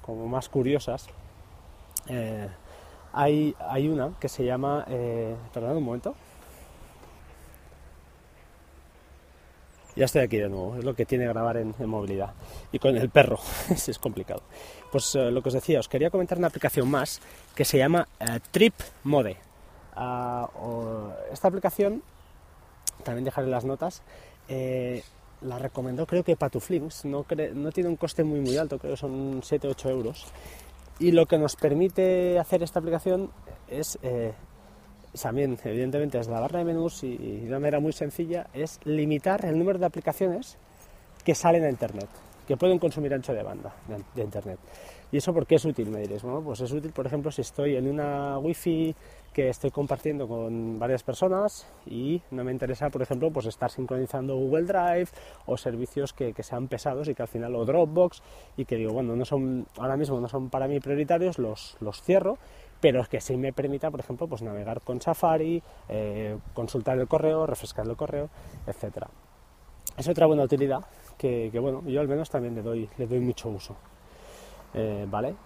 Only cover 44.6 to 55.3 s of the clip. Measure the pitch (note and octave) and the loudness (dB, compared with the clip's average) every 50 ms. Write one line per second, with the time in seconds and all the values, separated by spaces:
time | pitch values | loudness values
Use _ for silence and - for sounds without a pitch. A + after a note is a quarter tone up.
44.6 | - - - - - - - - - - - D3 - F#3 F3 E3+ D3 - E3 D#3 | -12 -20 -20 -18 -18 -18 -20 -20 -10 -2 -2 0 0 2 2 2 4 6 6 6
45.6 | - D#3 C#3+ - A2+ G#2 A2 G#2 G#2 G2 G2+ G#2 A2 B2 B2+ D3+ D#3+ D3+ B2+ G2+ | 6 4 0 0 -2 -2 -2 -4 -4 -4 -6 -6 -6 -6 -6 -6 -4 -6 -4 -4
46.6 | B2+ A#2+ C3+ D3+ D3 D#3+ D#3 - C3 C3 C#3+ D3 C#3 D#3 C#3+ - B2 - - - | -4 -4 -4 -4 -4 -6 -6 -4 -4 -2 -2 -2 -2 -4 -4 -4 -6 -4 -4 -2
47.6 | C#3+ D3 C#3+ B2+ B2+ C3+ C#3+ D3+ D3 C#3+ C#3+ C#3 C#3+ C#3 C#3 C#3 C#3 E3 E3+ - | 0 2 2 2 0 0 0 0 -2 -2 -2 -2 -4 -4 -4 -2 -2 -2 -4 -2
48.6 | - F3+ E3 D#3+ E3 D#3+ D#3 - - - - - - - - - C3+ C3 B2 - | 0 0 2 2 2 0 -2 -6 -12 -20 -20 -20 -20 -6 -2 2 2 2 0 0
49.6 | - C#3 - - C#3+ C#3 C#3+ C3 - D3+ D3 C#3+ C3+ A2 A#2 A#2 A2+ A2+ A2+ A2+ | -2 -2 0 0 0 0 -2 -2 0 -4 -2 -2 -4 -4 -4 -4 -4 -2 -2 -4
50.6 | A2+ A2+ A2+ A2 A2+ B2 C3 B2 - - B2 - F#3 F#3 F#3 F#3+ G#3 G#3 - - | -4 -4 -4 -2 0 0 0 0 0 -4 -2 2 2 2 4 2 2 0 -2 -4
51.6 | - - - - - - - A#2 B2+ C#3+ E3 F3 - - C3 B2+ B2 B2+ B2+ B2+ | -18 -20 -20 -18 -14 -8 -6 -4 -2 0 -2 -2 -2 -6 -6 -6 -4 -4 -2 -2
52.6 | C3 B2 C3 - D3 C#3+ - C#3 B2+ - C#3 B2 D3+ E3 D#3+ C#3+ A2+ A2+ - - | -2 -4 -2 -2 -2 -2 0 -2 0 0 0 2 2 2 0 0 -2 -2 -2 -2
53.6 | B2+ B2 - - B2+ A#2+ C3 C3 C3 - - C3+ C3 C3+ C3+ C3 C3+ C3 C#3+ D#3+ | -2 -2 -2 -4 -4 -2 -2 -2 -2 -2 -2 -4 -2 -2 0 0 2 4 4 2
54.6 | F3 F3+ G3 F#3+ F3 F3 E3+ F3 F3+ - - - - - | 4 4 2 4 4 4 4 2 2 0 -4 -16 -20 -20